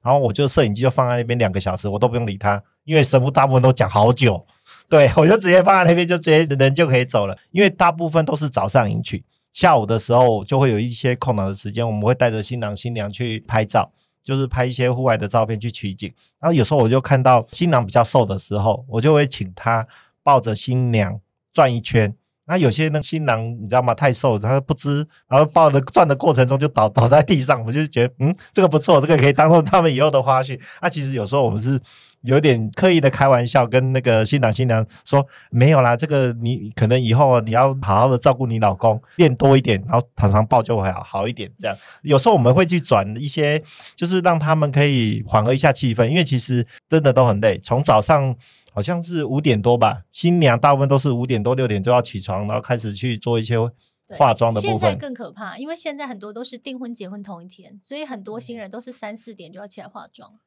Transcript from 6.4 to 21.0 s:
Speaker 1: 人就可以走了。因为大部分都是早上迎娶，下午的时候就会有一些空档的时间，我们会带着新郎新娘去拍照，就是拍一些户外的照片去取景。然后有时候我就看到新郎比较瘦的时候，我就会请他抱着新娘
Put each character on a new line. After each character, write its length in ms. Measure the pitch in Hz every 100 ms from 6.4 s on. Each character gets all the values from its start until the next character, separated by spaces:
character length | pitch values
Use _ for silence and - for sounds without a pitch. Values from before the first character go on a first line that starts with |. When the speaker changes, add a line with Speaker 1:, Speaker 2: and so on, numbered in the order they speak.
| 160 139
Speaker 1:
人 180 | 135
就 140 | 139 165
可 100 | 127
以 60 |
走 240 | 127 117 101
了。 100 | 95 _
因 100 | 180
为 80 | 202
大 220 | 196 170
部 160 | 165 165
分 160 | 165
都 120 | 156 151
是 140 | 147
早 180 | - 98
上 220 | 127 107
迎 140 | 110
娶， 200 | 117 98 _ _ _
下 260 | - 180 143
午 80 | 104
的 140 | 113
时 140 | -
候 320 | 120 127 107 98
就 140 | 135
会 100 | 135
有 100 | 107
一 100 | 120
些 260 | 117 131 123
空 200 | 131 107
档 120 | 98
的 60 |
时 180 | 98 104
间， 140 | 104 117
我 60 |
们 120 | 107
会 120 | 104 127
带 160 | 123
着 100 | 110
新 180 | 104 123
郎 160 | 107 101
新 180 | 120
娘 180 | 113 101
去 280 | 101 123 110 -
拍 180 | 113 107
照， 260 | 110 - _ _ _
就 140 | - 135
是 100 | 131
拍 180 | 131 127
一 60 |
些 200 | 127 123
户 120 | 123
外 140 | 131 110
的 100 | 101
照 180 | 117 110
片 140 | 110
去 120 | 113
取 220 | - 101
景。 200 | 95 92 _ _ _
然 80 | 156
后 60 |
有 100 | 165
时 100 | 107
候 40 | 151
我 100 | 113
就 140 | 131
看 200 | - 135
到 240 | 127 127 117
新 200 | - 170
郎 140 | 135 101
比 60 |
较 120 | 123
瘦 220 | 113 135 104
的 120 | 98
时 200 | - 104
候， 280 | 107 101 -
我 140 | 113
就 120 | 135
会 120 | 147 143
请 260 | - 95 90
他 320 | 113 117 113 _ _ _
抱 180 | - 135
着 160 | 113 107
新 360 | - 127 123
娘 280 | 113